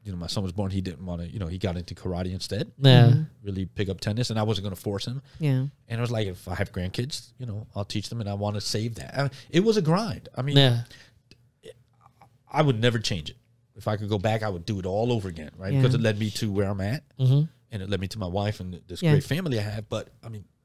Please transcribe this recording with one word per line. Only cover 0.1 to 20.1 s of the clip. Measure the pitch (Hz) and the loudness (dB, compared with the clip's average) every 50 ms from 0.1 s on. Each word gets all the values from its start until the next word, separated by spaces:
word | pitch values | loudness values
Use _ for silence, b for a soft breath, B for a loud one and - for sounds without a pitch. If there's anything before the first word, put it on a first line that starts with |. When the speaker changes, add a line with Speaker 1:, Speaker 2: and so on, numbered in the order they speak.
Speaker 1:
know, | 92 87 | -10 -8
my | 87 82 | -8 -6
son | - 110 98 | -4 -4 -4
was | 92 | -4
born, | 85 101 101 95 | -4 -4 -4 -2
he | 98 98 | -2 -4
didn't | 92 95 85 - 95 | -4 -4 -10 -10 -10
wanna, | 90 87 85 87 | -8 -8 -8 -8
you | 82 - 107 | -8 -8 -8
know, | 95 80 | -6 -6
he | 90 90 | -6 -4
got | - 95 85 | -4 -4 -4
into | 90 85 - 90 | -4 -8 -10 -14
karate | - - 95 90 87 90 90 | -10 -8 -6 -4 -4 -4 -6
instead. | 92 95 - - 95 104 - - - - | -6 -8 -6 -6 -4 -6 -6 -6 -6 4
Speaker 2:
Yeah. | 135 135 127 - 131 - | 6 8 10 10 10 10
Speaker 3:
Mm-hmm. | 117 156 156 - - _ | 8 6 4 -2 -8 _
Speaker 1:
Really | 104 101 98 95 95 | -10 -6 -4 -4 -4
pick | 85 _ - 104 92 | -4 _ -4 -4 -2
up | 95 85 | -4 -4
tennis, | - 107 104 117 123 - | -4 -4 -2 -2 -2 -2
and | 113 110 | 0 0
I | 107 | 0
wasn't | 110 110 104 95 | 0 0 -2 -4
gonna | 104 92 | -6 -8
force | - - 110 101 98 - | -6 -6 -6 -4 -4 -6
him. | 123 120 139 b b b b | -8 -10 -10 b b b b
Speaker 3:
Yeah. | 156 147 131 127 131 143 - _ _ _ | 0 2 2 2 0 -2 -6 _ _ _
Speaker 1:
And | 120 117 | -6 -4
I | |
was | 120 117 | -2 -2
like, | 120 110 110 98 | 0 -2 -2 -2
if | 90 95 - | -4 -10 -8
I | 90 92 | -8 -4
have | 92 101 - | -4 -4 -4
grandkids, | - 95 90 92 - - 120 147 - - - - _ _ | -2 -6 -6 -4 -4 -4 -6 -6 -6 -10 -12 -16 _ _
you | 127 | -10
know, | 117 98 101 - - - | -8 -8 -10 -10 -8 -6
I'll | 101 101 | -8 -6
teach | - - - - - | -4 -4 -6 -6 -6
them, | 123 120 | -8 -6
and | 107 101 | -6 -4
I | 101 | -4
wanna | 98 104 104 104 101 | -2 -2 -2 -4 -4
save | - - - 104 110 120 117 | -4 -4 -4 -2 -4 -4 -6
that. | - - - - - | -8 -12 -8 -4 -2
I, | 139 135 B B B B | -2 -2 B B B B
it | - 165 202 | 2 4 4
was | 226 214 | 4 4
a | 214 | 4
grind. | 170 151 165 190 233 202 104 - - - - | 4 4 2 2 2 -2 -6 -8 -10 -10 -6
I | - | -4
mean, | 127 143 139 | -2 6 8
Speaker 2:
Yeah. | 139 139 127 120 117 120 b b b b b b _ _ _ - _ _ _ _ _ _ - - _ _ _ _ _ _ - _ _ - _ _ _ _ _ | 8 8 8 6 2 -2 b b b b b b _ _ _ -20 _ _ _ _ _ _ -20 -20 _ _ _ _ _ _ -20 _ _ -20 _ _ _ _ _
Speaker 1:
I | - 147 | 0 2
would | 156 143 127 107 | 2 4 4 4
never | 117 123 117 120 | 2 2 2 2
change | 107 - 110 85 73 - | -2 -2 -4 -4 -6 -10
it. | - _ _ _ _ _ _ _ _ | -16 _ _ _ _ _ _ _ _
If | 107 95 110 | -6 -2 -2
I | 110 | -2
could | 101 110 101 | -2 -2 -2
go | 107 104 | -2 0
back, | 90 110 110 110 | 0 0 0 0
I | 110 107 | -2 -4
would | 95 85 85 | -6 -6 -4
do | - 107 95 | -4 -4 -2
it | 87 | -2
all | 92 95 104 113 123 | -2 0 0 0 0
over | 120 113 98 95 | 0 0 -2 -6
again, | 85 82 78 73 - 90 | -8 -10 -12 -14 -14 -10
right? | 92 95 | -6 -2
Speaker 3:
Yeah. | 143 135 | 2 4
Speaker 1:
Because | 131 131 131 | 4 4 4
it | 139 | 4
led | 113 110 107 101 | 2 2 2 2
me | 110 107 | -2 -2
to | - - 117 107 | -2 -4 -4 -2
where | 98 101 101 95 | 0 0 0 0
I'm | 104 98 | -2 -2
at, | 95 101 123 160 _ _ _ - | -2 -4 -4 -6 _ _ _ 0
Speaker 2:
Mm-hmm. | 131 127 135 143 156 160 _ _ _ _ | 4 4 4 4 2 0 _ _ _ _
Speaker 1:
and | - 98 | -12 -10
it | 95 95 | -4 -4
led | 101 92 | -4 -2
me | 98 92 | -2 -6
to | - 110 | -6 -6
my | 98 | -6
wife | 87 87 101 101 104 104 - | -2 -2 0 0 -2 -2 -4
and | 92 90 90 82 _ | -8 -10 -10 -12 _
this | _ 87 - | _ -10 0
Speaker 3:
Yeah. | 185 160 | 4 4
Speaker 1:
great | 151 139 139 | 4 4 4
family | - 135 170 190 156 127 110 | 0 -4 -2 -2 -2 -2 -2
I | |
have. | 101 107 107 110 104 _ | -2 -4 -6 -8 -8 _
But, | 117 107 - - | -6 -6 -6 -8